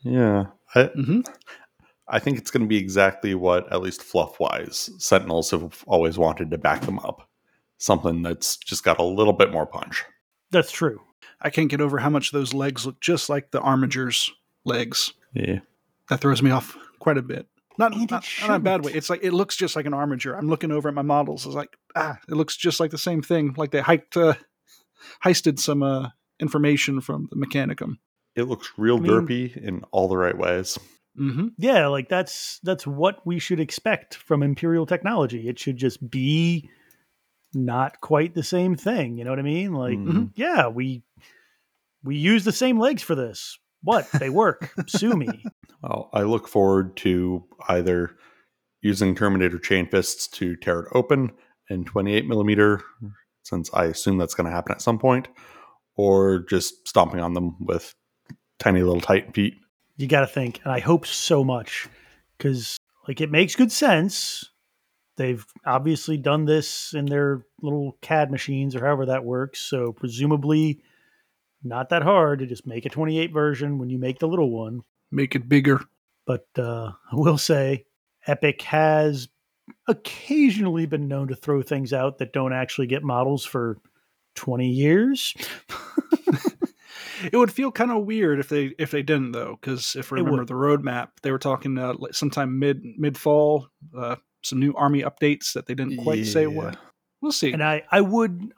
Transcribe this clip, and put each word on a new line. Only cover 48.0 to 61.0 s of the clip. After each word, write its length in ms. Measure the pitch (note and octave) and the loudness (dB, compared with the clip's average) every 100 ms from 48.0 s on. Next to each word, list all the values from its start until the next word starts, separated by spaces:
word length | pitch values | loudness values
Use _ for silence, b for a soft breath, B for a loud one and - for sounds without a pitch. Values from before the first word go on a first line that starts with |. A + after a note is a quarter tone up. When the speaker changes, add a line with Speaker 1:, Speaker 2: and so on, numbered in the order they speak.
| F2 - b b b _ _ _ | -2 -8 b b b _ _ _
Speaker 1:
using 340 | G#2 G2 G2 | -2 2 2
Terminator 440 | F#2 G#2 F#2+ F2+ F2 | 2 2 2 2 0
chain 300 | - F#2+ F2 | 0 0 2
fists 400 | F#2+ F2+ - - | 0 0 -4 -10
to 280 | - F2+ F2 | -6 -6 -4
tear 240 | - E2+ | -2 -2
it 80 | E2+ | 0
open 400 | B2+ B2 C#3 B2 - b b _ | 0 2 2 0 -6 b b _
in 160 | F#2+ | -8
twenty-eight 420 | F2+ G#2 G2 G#2 - | -4 -2 2 0 2
millimeter, 540 | A2 G#2 G#2 G#2 G2+ B B G#2 G2+ _ _ | 0 2 6 4 4 B B -18 -18 _ _
since 260 | - F2+ E2 | -8 -8 -2
I 120 | - E2+ | 0 0
assume 300 | D#2+ - F#2+ | 0 0 0
that's 160 | E2 | 0
gonna 160 | - E2+ | -2 -4
happen 180 | F2 - | -4 -6
at 80 | - | -4
some 180 | - A2 | -2 0
point, 260 | C3 B2+ B2+ B B B B B _ - | 2 2 -2 B B B B B _ 0
or 480 | G2+ G2 G2 F#2+ F2 | 4 6 6 2 2
just 380 | F#2 - - - | -2 -2 -8 0
stomping 300 | - E2+ F2+ | 4 4 2
on 140 | F2 | -4
them 220 | F2 F2 E2+ | -2 -4 -4
with 320 | D#2 E2+ - - _ _ _ - _ _ | -4 -4 -6 -18 _ _ _ -20 _ _
tiny 220 | G#2+ F#2+ | 2 4
little 180 | F2+ F2 | 4 0
Titan 320 | - F#2+ - | 2 2 2
feet. 240 | - G2+ - _ _ _ - | 0 0 -2 _ _ _ -8
Speaker 3:
You 100 | C3+ | 0
gotta 220 | C#3+ C3+ | 2 2
think, 320 | C#3+ B2 - | -2 -6 -6
and 100 | C#3+ | -6
I 60 | B2+ | -4
hope 260 | B2+ E3 | 2 2